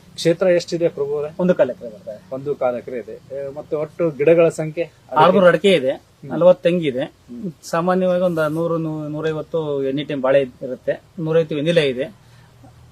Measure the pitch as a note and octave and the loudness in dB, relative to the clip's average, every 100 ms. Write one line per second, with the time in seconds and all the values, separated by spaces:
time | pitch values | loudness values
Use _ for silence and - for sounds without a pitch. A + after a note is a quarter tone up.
0 | - - E3 E3 F#3+ F3 - E3+ E3 C#3+ | -20 -2 0 2 4 2 0 -2 -2 -2
1 | C#3+ D3 D3 D#3 F3+ F3 C3+ A#2 A#2+ G#2+ | -4 -4 -6 -2 0 2 2 -2 -12 -14
2 | - G#2 - C3 C#3+ C3+ B2+ A#2+ G#2+ B2 | -14 -14 -10 -8 -6 -2 -2 -2 -6 -10
3 | G#2 A#2 - C3+ C#3 C#3+ - D3+ D#3 - | -10 -16 -12 -12 -10 -12 -8 -6 -6 -4
4 | E3+ C3+ D3 E3+ E3 D#3+ D#3 D#3+ D#3+ _ | -2 2 4 6 4 2 -6 -6 -8 _
5 | - D#3 E3 G3 F3+ F3 G3 E3+ B2+ D#3+ | -2 4 6 6 6 6 4 4 2 -4
6 | _ _ C#3 D#3+ F3+ F3+ E3+ F3 D3+ B2 | _ _ -8 2 4 4 2 0 -2 -4
7 | D3+ _ - A#3+ G3+ - - E3+ F3+ F#3 | -6 _ -18 -12 -12 -12 -6 -2 0 0
8 | F#3 F3+ F#3 E3 D3+ D#3+ E3+ E3 D#3+ D#3 | 2 0 0 0 -2 -2 -2 -2 -4 -6
9 | D3 D3+ D#3 D#3 D3+ E3 D3+ C#3+ C3+ C#3 | -8 -6 -4 -6 -6 -6 -4 -4 -2 -4
10 | C#3+ C#3+ C3 C#3 C3 - C3 B2 - D#3+ | -4 -2 0 0 0 -8 -10 -8 -6 -6
11 | _ - D#3+ E3 D#3 D3+ D#3 E3 C#3+ B2 | _ -8 0 0 0 -2 0 2 2 -2
12 | D3+ - _ - - _ - - - | -6 -10 _ -20 -20 _ -20 -20 -20